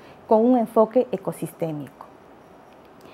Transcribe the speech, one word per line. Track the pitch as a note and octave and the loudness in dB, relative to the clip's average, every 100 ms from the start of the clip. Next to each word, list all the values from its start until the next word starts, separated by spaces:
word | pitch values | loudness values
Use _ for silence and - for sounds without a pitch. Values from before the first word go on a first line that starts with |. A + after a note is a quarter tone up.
| - - - | -20 -12 0
con | A3 | 2
un | A#3 B3+ | 4 2
enfoque | A3 A#3 A3 B3+ B3 | 2 2 2 2 -2
ecosistémico. | F#3 - E3 D#3+ - E3 D3+ C3+ - - - - - - - - - - - - | -4 -8 -10 -10 -8 -8 -8 -12 -18 -20 -20 -20 -20 -20 -20 -20 -20 -20 -20 -20